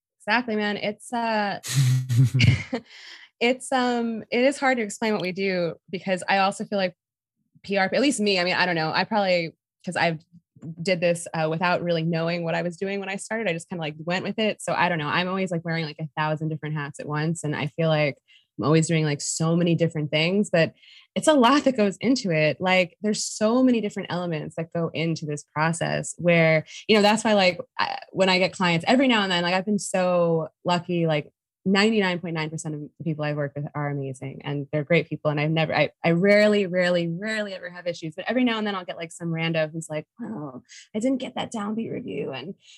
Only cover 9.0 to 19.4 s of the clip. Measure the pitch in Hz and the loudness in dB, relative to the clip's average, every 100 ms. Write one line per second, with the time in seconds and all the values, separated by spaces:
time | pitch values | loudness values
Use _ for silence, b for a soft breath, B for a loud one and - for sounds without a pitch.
9 | 185 214 190 175 165 - _ _ - 170 | 0 0 2 0 -2 -10 _ _ -8 -2
10 | 170 160 - - _ _ 165 165 170 175 | -2 -2 -10 -20 _ _ -14 -6 -2 0
11 | 175 170 - 165 160 165 180 175 175 165 | 0 -2 -4 -4 -2 0 0 0 0 -2
12 | 160 165 165 175 165 170 175 165 196 202 | 0 0 -2 -2 -2 -2 -4 -6 -6 -6
13 | 190 202 - 220 202 165 - 180 156 156 | -6 -8 -6 -4 -4 -4 -6 -8 -8 -8
14 | 160 180 185 220 214 - - - 180 165 | -4 -4 -2 -2 -2 -2 -4 0 0 0
15 | 147 170 185 190 185 165 170 165 151 151 | -2 -2 -2 -2 -4 -4 -4 -4 -4 -6
16 | 156 156 156 151 156 156 151 156 143 - | -8 -4 -2 -2 -4 -6 -6 -6 -6 -8
17 | - 151 156 165 151 120 143 - 160 151 | -6 -2 -2 -2 -2 -2 -2 0 2 2
18 | 147 - b b b - 120 160 160 160 | 2 -2 b b b -2 4 4 4 2
19 | 156 143 - - | 0 -2 -4 -2